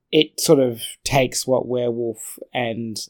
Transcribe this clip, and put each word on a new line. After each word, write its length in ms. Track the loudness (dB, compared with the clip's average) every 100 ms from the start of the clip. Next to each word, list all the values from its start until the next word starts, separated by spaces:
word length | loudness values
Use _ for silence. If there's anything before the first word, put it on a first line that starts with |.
| _
it 300 | 2 2 0
sort 200 | 4 6
of 200 | 4 0 -10 -10
takes 420 | 0 2 2 -2 0
what 200 | 0 0
Werewolf 720 | -2 -2 -2 -4 -6 -12 -16 -8
and 420 | -4 -2 -4 -6 -8 -12